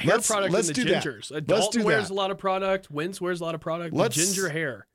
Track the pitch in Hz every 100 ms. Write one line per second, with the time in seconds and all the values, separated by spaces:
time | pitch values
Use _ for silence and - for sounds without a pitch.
0 | 240 214 - 208 196 180 165 151 240 165
1 | 147 107 - 151 151 202 214 233 214 220
2 | 185 190 190 196 190 190 190 190 190 147
3 | 170 190 175 180 170 160 165 165 170 156
4 | 226 151 180 190 185 151 151 107 -